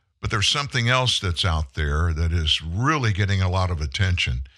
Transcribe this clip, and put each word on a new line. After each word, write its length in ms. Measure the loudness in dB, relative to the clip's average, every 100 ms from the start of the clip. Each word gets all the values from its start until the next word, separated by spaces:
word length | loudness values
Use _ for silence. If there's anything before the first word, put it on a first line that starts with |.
| _ _
But 100 | -4
there's 160 | -2 0
something 420 | -2 -2 -2 2
else 300 | 2 2 0
that's 260 | -2 0
out 300 | 0 0 -2
there 380 | -4 -2 0 0
that 200 | 0 0
is 300 | 0 0 -2
really 500 | -2 -2 0 2 0
getting 300 | 0 0 2
a 80 | 2
lot 200 | 2 0
of 100 | 0
attention, 600 | -4 0 0 2 0 -2 -6